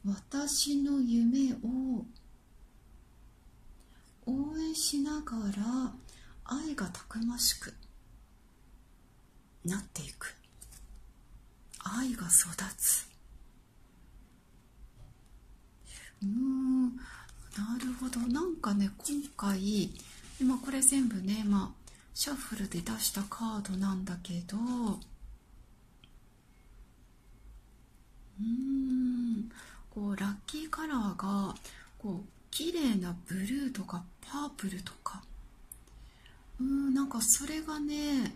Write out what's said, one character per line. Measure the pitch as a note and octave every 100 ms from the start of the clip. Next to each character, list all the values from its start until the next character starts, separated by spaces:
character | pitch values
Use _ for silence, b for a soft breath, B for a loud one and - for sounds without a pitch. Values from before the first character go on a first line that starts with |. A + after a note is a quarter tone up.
「私 | G3+ G3 - C#4 C#4+ - C#4+ C#4+
の | C#4 C#4
夢 | A#3+ A#3 A#3 C4+ C4
を | A3+ A3+ B3+ C4 A3+ - - - - - - - - - - - - - - - - - - b b b -
応 | - C4+ D4 D#4
援 | D#4+
し | D#4+ - D4
な | C#4+ D4+
が | D4+ A3+ G3+
ら | G3 A3 C4 B3+ - B B B B
愛 | - C4+ D#4+
が | C#4 F3+
た | F3+
く | - A3+
ま | A#3 A#3+
し | -
く | - - - - - - - - - - - - - - - - - - - - -
な | F3 G3
っ | -
て | -
い | C#3
く。 | - - - - - - - - - - - - - - - - -
愛 | F#3 A3 C4
が | A3+ F3
育 | - F3 E3 G3 -
つ。」 | - - - - - - - - - - - - - - - - - - - - - - - - - - - - - - B B B -
う |
ー | G3
ん、 | A3+ C4+ C4 C4 C4 B3+ B3+
な | B B B - - - G#3+ A#3+
る | B3+ B3
ほ | B3+
ど。 | A#3+
な | A#3+ C4+
ん | F4+ D#4+
か | A3
ね、 | G3+ G3 -
今 | - C#4+ - -
回、 | G3+ F#3+ G3 G#3 E3+ B B B - -
ま | C4
あ、 | B3+
こ | C4+
れ | C4+
全 | C4+ C#4 B3
部 | G3
ね、 | F#3+ G#3+
ま | G#3 G3+ G3
あ、 | - - B B
シ | - -
ャ |
ッ | C4+
フ | - G#3
ル | G3
で | E3+
出 | F3 A3
し | -
た | G3
カ | G3+ - A3+ G#3+
ー |
ド | G3+ F#3+
な | G3
ん | F#3 F#3+
だ | F3
け | F3+ F3
ど、 | F3 G3+
う | A#3+ B3 A3+ F#3 - - - - - - - - - - - - - - - - - - - - - - - - - - - - - - - - - G3
ー |
ん、 | A3 B3 C4+ C4+ C4 B3+ B3+ B3 A#3+ G#3+ A#3 B B B -
こ | G#3+ G3+
う、 | F#3+
ラ | G3
ッ | G3+ -
キ | D4+ D#4+
ー |
カ | - D#4+
ラ |
ー | C4+ G#3 F3
が、 | G3 G3+ G3 - B B B -
こ | G#3 F3+
う、 | - - -
綺 | - D#4+
麗 | F4 C#4
な | G3+ F3+ F3 -
ブ |
ル | F#3 G3+ C#4 C4+
ー |
と | G3
か | F#3+ F3 - -
パ | - C#4+ D4
ー |
プ | - G3
ル | F3+
と | - -
か。 | - G3 - - - - - - - B B B B B - -
う |
ー | C4
ん、 | C#4 C#4
な | C4
ん | C#4
か | A#3+
そ | A3+ - C#4+
れ | D#4
が | D#4 D4+
ね | D4 D4 D4 C#4 F3